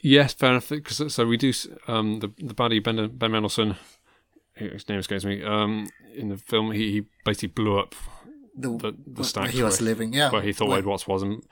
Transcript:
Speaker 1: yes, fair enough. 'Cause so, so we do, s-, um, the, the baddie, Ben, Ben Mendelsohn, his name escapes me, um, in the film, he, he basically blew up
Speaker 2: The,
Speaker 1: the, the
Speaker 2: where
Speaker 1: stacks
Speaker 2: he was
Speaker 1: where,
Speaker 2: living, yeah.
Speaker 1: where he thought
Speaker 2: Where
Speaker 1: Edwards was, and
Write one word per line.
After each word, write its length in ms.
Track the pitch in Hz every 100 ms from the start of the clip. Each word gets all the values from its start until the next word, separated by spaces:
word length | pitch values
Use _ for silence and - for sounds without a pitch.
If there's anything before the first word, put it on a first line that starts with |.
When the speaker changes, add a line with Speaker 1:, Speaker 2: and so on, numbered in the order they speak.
Speaker 1:
yes, 300 | 147 139 139
fair 160 | - 135
enough. 180 | 127 -
'Cause 280 | 147 147 -
so, 120 | -
so 180 | - 117
we 100 | 117
do, 120 | 135
s-, 180 | 120 - - -
um, 320 | 113 107 110
the, 80 | 104 -
the 160 | 131
baddie, 280 | 104 120 113
Ben, 240 | 110 113 107 127
Ben 140 | 113
Mendelsohn, 440 | 110 107 - 107 98 - _ _ _ _ _ _
his 320 | - 208 101 -
name 100 | 101
escapes 260 | - 98
me, 180 | 98 101
um, 460 | 107 107 104 107 104 - -
in 140 | 110 107
the 80 | 98
film, 340 | - 110 110
he, 200 | 104 107
he 100 | 104 104 _
basically 240 | - 101 98
blew 300 | - 107 98
up 160 | 98 - - - - 285 254
Speaker 2:
The, 140 | - 127
Speaker 1:
the, 240 | 117 214
the 40 | 165 -
Speaker 2:
where 100 | 127
Speaker 1:
stacks 280 | 127 104 98
Speaker 2:
he 100 | 127
was 180 | 113 95
Speaker 1:
where, 80 | 113
Speaker 2:
living, 240 | 113 113
yeah. 180 | 135 143
Speaker 1:
where 120 | 110
he 100 | 101
thought 160 | 98 107
Speaker 2:
Where 100 | 95
Speaker 1:
Edwards 300 | 98 98 -
was, 140 | 95
and 200 | 98 110 -